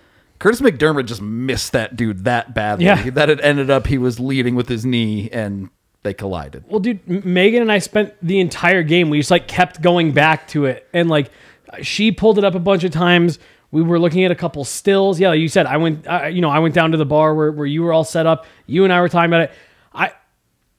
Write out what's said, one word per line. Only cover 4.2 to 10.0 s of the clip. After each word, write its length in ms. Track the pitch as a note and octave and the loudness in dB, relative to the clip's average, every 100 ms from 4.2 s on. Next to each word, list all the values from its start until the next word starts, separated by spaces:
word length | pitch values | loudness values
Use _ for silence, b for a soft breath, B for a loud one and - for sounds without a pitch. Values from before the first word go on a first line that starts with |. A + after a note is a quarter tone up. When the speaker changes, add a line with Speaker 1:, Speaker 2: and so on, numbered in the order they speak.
| C3 C3+ B2 | -4 -2 0
Speaker 1:
with 140 | A#2+ A#2 | -2 -2
his 160 | A#2 B2+ | -4 -2
knee 440 | A#2+ A2 G#2 G#2+ | -2 -2 -4 -6
and 380 | A2+ G#2 G2+ F#2 _ _ _ G#2 | -6 -6 -8 -12 _ _ _ -10
they 80 | |
collided. 500 | - G2 F2 C#2+ C2 - | -8 -8 -8 -10 -18 -6
Speaker 2:
Well, 100 | G#3 | -4
dude, 220 | A3 G#3 - | -2 -6 -6
M-, 120 | F#3 F#3 | -6 0
Megan 360 | F3+ G3 A#3+ | 2 4 2
and 80 | A3 | 2
I 80 | G#3 | 0
spent 340 | - G#3+ G#3 - | 0 -2 -2 -6
the 180 | E3 F#3+ | -2 0
entire 420 | F3+ - F3 F#3+ | 0 0 0 0
game, 260 | D#3 F3 D#3 | 2 2 2
we 100 | D3 | 0
just, 100 | C#3 | 2
like, 180 | F3 - | 0 0
kept 320 | - C#3+ - | -2 -2 0
going 320 | F3 F3 | 0 2